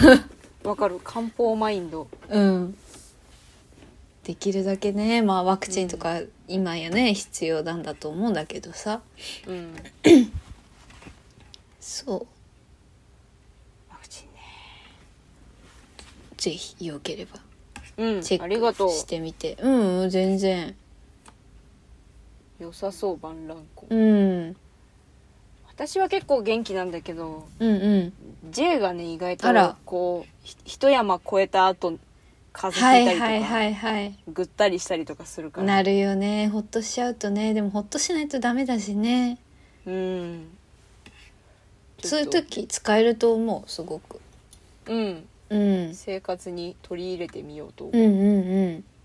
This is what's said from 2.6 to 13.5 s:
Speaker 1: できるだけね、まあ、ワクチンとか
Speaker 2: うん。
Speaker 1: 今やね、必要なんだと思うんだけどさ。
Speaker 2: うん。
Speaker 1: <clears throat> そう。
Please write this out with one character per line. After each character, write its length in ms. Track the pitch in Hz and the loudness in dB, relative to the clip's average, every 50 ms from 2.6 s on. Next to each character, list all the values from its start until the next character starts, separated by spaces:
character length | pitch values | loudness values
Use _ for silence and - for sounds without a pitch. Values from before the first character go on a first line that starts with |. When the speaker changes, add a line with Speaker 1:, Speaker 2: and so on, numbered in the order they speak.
| 180 180 196 - - - - - - - - - - - - - - - - - - - - - - - - - - - _ _ - | 0 -4 -8 -12 -18 -20 -20 -20 -20 -20 -20 -20 -20 -20 -20 -20 -20 -20 -20 -20 -20 -20 -20 -20 -20 -20 -20 -20 -20 -20 _ _ -12
Speaker 1:
で 100 | - 170 | -12 -12
き 180 | - - 202 | -4 -2 -2
る 100 | 190 196 | 0 0
だ 140 | 185 196 196 | 0 -2 -2
け 160 | 190 - 208 | -2 -2 -2
ね、 300 | 196 208 208 220 233 233 | -2 0 0 2 2 4
ま 160 | 220 202 190 185 | 4 4 2 2
あ、 40 | |
ワ 140 | 180 185 190 | 2 2 2
ク 120 | 190 - - | 0 -2 -4
チ 140 | 190 196 | -4 -4
ン 60 | 185 175 | -2 -4
と 80 | - | -4
か 240 | 147 - 165 170 170 | -6 -4 -4 -4 -4
Speaker 2:
う 20 | |
ん。 60 | - - - - - - | -6 -10 -14 -20 -10 -6
Speaker 1:
今 280 | 180 190 190 175 165 | -2 -2 -2 -2 -4
や 140 | 165 160 165 | -6 -6 -2
ね、 240 | 180 226 254 233 202 | 0 2 2 2 2
必 320 | 196 - - - - 175 | 0 -4 -10 -8 -4 -2
要 160 | 160 160 156 | -2 -2 -2
な 120 | 151 165 165 | -2 -4 -6
ん 80 | 170 | -6
だ 120 | 156 156 147 | -8 -8 -10
と 140 | - - 151 | -10 -10 -8
思 200 | 156 175 214 240 | -6 -4 -2 -2
う 20 | |
ん 40 | 196 | -2
だ 120 | 156 156 | -2 -4
け 140 | - - 151 | -6 -10 -12
ど 120 | - 165 | -14 -14
さ。 300 | 165 - - 208 214 240 - - - - - - - - - | -16 -10 -6 -6 -6 -6 -8 -16 -20 -18 -16 -16 -16 -16 -14
Speaker 2:
う 60 | - | -12
ん。 220 | 185 180 170 165 165 165 165 - - - - | -12 -12 -12 -14 -16 -18 -18 -20 -14 4 8
Speaker 1:
<clears throat> 280 | 311 339 269 233 220 - - - - - - - _ _ - - - - - - - - - _ - _ - - - - - _ _ _ _ | 10 10 10 10 6 0 -10 -12 -14 -18 -20 -20 _ _ -20 -20 -20 -20 -20 -20 -20 -20 -20 _ -20 _ -20 -20 -20 -20 -20 _ _ _ _
そ 380 | - - - - 277 277 196 | -16 -12 -12 -10 -8 -6 -6
う。 100 | - - - _ _ - - _ _ _ _ - _ _ _ - _ _ _ _ - _ _ _ _ _ - | -6 -8 -12 _ _ -20 -20 _ _ _ _ -20 _ _ _ -20 _ _ _ _ -20 _ _ _ _ _ -20